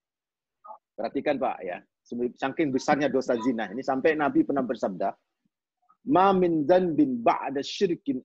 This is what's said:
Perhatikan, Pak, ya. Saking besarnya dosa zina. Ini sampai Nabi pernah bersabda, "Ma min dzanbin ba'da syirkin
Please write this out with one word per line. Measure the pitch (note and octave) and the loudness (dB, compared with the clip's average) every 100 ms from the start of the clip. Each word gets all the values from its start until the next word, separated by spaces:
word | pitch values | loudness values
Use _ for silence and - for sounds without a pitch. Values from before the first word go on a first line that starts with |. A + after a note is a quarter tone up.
| _ _ _ _ _ _ - - _ | _ _ _ _ _ _ -20 -20 _
Perhatikan, | - A2 C#3+ D3+ C#3 | -10 -6 -4 -2 -2
Pak, | A#2+ - | -4 -6
ya. | F#2 F2+ - _ _ A#2+ A#2+ - | -8 -10 -14 _ _ -6 -6 -4
Saking | C3+ C3+ D#3 | -6 -2 -2
besarnya | C3 - D3 C#3+ | -2 0 0 2
dosa | C3 B2 A#2+ | 0 0 0
zina. | B2 A2+ G#2 | 0 -2 -6
Ini | A2+ | -6
sampai | C3+ C3 D#3+ | -4 0 0
Nabi | D3+ C#3+ D3 D3+ | 2 2 2 0
pernah | C#3 | -2
bersabda, | B2 A#2+ A2+ F2+ G2 - _ _ _ _ _ _ _ _ A#2+ | -2 -4 -4 -4 -6 -6 _ _ _ _ _ _ _ _ 0
"Ma | D#3+ G3 | 4 4
min | F#3 F3+ D#3+ | 4 2 2
dzanbin | C#3+ F3+ F3+ D3 C3+ B2 | 4 4 6 4 4 4
ba'da | A#2 - C#3 C#3 | 2 0 -2 -6
syirkin | C3 - G3 E3 - B2+ | -8 -2 -2 -2 -4 -6